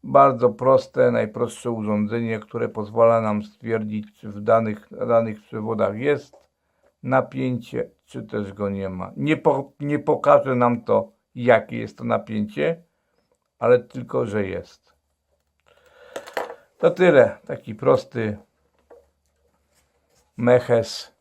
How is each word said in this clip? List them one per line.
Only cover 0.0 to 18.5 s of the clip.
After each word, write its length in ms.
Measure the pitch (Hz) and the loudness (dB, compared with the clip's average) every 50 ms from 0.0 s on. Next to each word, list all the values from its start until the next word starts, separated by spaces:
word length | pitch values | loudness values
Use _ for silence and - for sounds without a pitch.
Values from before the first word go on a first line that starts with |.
| - | -10
Bardzo 440 | 139 135 139 139 139 127 117 123 120 | 4 6 6 6 6 4 4 2 0
proste, 640 | 110 - 123 131 135 131 - - - 135 127 123 | 0 2 4 4 4 4 2 0 0 2 2 4
najprostsze 600 | 117 113 113 107 - 113 120 110 - - - 123 | 4 0 -2 -2 -2 -4 -4 -4 -4 -8 -6 -6
urządzenie, 680 | 117 113 107 107 107 104 104 104 113 117 117 113 110 107 | -4 -4 -2 -2 0 0 0 -2 -2 -4 -4 -4 -6 -6
które 300 | 107 _ - 117 117 113 | -8 _ -6 -6 -6 -4
pozwala 520 | - 110 104 104 110 117 117 117 113 113 | -4 -8 -10 -6 2 4 4 6 4 4
nam 220 | 113 107 104 104 | 2 0 -2 -4
stwierdzić, 680 | 104 - _ _ - 113 113 110 107 107 107 107 107 - _ _ | -6 -8 _ _ -6 -4 -4 -4 -4 -6 -8 -8 -10 -10 _ _
czy 100 | - 107 | -16 -14
w 120 | 101 104 | -14 -8
danych, 500 | 104 110 113 113 113 107 104 104 - _ | 0 2 2 2 2 -2 -6 -8 -12 _
na 160 | - - - | -10 -8 -2
danych 340 | 117 117 117 117 113 104 107 | 0 0 0 0 -2 -8 -12
przewodach 560 | _ _ - 113 107 110 113 104 107 98 104 | _ _ -12 -10 -6 -6 -2 -2 -2 -2 -2
jest 400 | 107 127 147 147 127 - _ _ _ _ _ _ _ _ _ _ _ _ _ _ _ | -4 -2 -2 -2 -2 -4 _ _ _ _ _ _ _ _ _ _ _ _ _ _ _
napięcie, 880 | - 127 131 131 127 131 - 131 131 127 127 120 - - - 120 - - _ _ _ | -6 0 0 0 0 -2 -6 -6 -4 -4 -4 -6 -8 -8 -8 -8 -8 -8 _ _ _
czy 180 | _ - 131 | _ -16 -16
też 300 | - - - 110 104 98 | -12 -8 -6 -6 -6 -8
go 160 | 95 - 104 98 | -8 -6 -6 -6
nie 200 | 101 98 98 95 | -4 -6 -6 -8
ma. 240 | 92 90 92 92 - | -8 -8 -10 -12 -8
Nie 200 | - 139 147 160 | -6 -2 -2 -2
po-, 360 | 151 - 160 135 135 131 - _ _ | 0 2 0 0 0 -4 -10 _ _
nie 180 | 147 143 147 147 | -6 -4 -4 -2
pokaże 560 | 147 - 147 - - 143 147 143 143 135 127 | 0 -2 -2 0 4 4 4 4 4 0 0
nam 300 | 123 123 120 120 110 - | 2 2 2 0 -2 -2
to, 280 | - - 104 - - _ _ _ _ _ | 0 0 0 0 -4 _ _ _ _ _
jakie 440 | 127 120 123 117 110 110 - 117 117 | -4 4 4 4 4 4 -2 -10 -10
jest 200 | 113 107 - - | -10 -10 -12 -10
to 60 | 117 | -4
napięcie, 760 | 117 113 98 - - 110 107 104 107 - 147 147 160 165 165 _ _ _ _ _ _ _ _ _ _ _ _ _ _ _ _ | -4 -4 -4 -4 -6 -6 -6 -6 -6 -4 -2 -2 -2 -2 -6 _ _ _ _ _ _ _ _ _ _ _ _ _ _ _ _
ale 200 | 117 117 123 123 | 2 4 4 2
tylko, 480 | 120 _ - 131 123 - - 127 123 | 2 _ -14 -14 -12 -6 -4 -4 -4
że 200 | 107 101 104 98 | -2 -2 -4 -4
jest. 460 | 92 90 90 - - _ _ _ _ _ _ _ _ _ _ _ _ _ _ _ _ _ _ _ _ _ _ _ _ _ _ - - - - - - - - - - - _ _ _ _ _ | -4 -6 -10 -10 -12 _ _ _ _ _ _ _ _ _ _ _ _ _ _ _ _ _ _ _ _ _ _ _ _ _ _ -20 -18 -18 -16 -16 -10 -10 -8 -8 -8 -12 _ _ _ _ _
To 120 | - 170 | 0 0
tyle. 480 | 175 - 185 180 151 135 117 - - - _ | 2 4 4 6 8 6 6 6 2 -10 _
Taki 280 | - 143 - _ - 107 | -12 -12 -12 _ -14 -12
prosty 640 | - 131 135 135 131 - - - 120 113 110 104 - _ _ | -2 2 2 2 2 0 -6 -8 -6 -4 -4 -6 -8 _ _